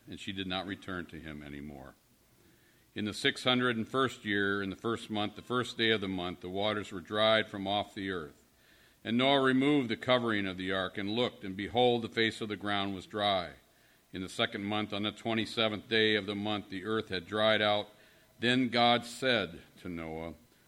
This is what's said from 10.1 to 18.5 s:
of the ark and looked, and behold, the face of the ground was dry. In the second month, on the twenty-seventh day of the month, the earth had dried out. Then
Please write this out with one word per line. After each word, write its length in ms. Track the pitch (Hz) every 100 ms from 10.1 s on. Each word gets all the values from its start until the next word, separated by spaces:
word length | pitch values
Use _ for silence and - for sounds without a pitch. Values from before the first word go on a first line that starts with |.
| 127 117 104 95
of 100 | 92
the 140 | 92
ark 260 | 95 92 -
and 140 | 98
looked, 320 | 110 120 -
and 140 | 98 95
behold, 440 | 95 113 123 120
the 80 | 110
face 320 | - 113 -
of 80 | 110
the 60 | 101
ground 400 | 104 101 98 95
was 100 | -
dry. 440 | 107 101 95 82 65 _ _ _ _ _
In 80 | 92
the 80 | 92
second 340 | - 113 107
month, 300 | 101 107 104
on 100 | 101
the 80 | 104
twenty-seventh 800 | 104 117 113 101 - 110 104 -
day 260 | 110 110 107
of 100 | 98
the 100 | 101
month, 340 | 104 104 98
the 160 | 95 98
earth 240 | 110 101
had 180 | 92 85
dried 340 | 104 110 107
out. 260 | 107 104 101 - - - _ -
Then 300 | 117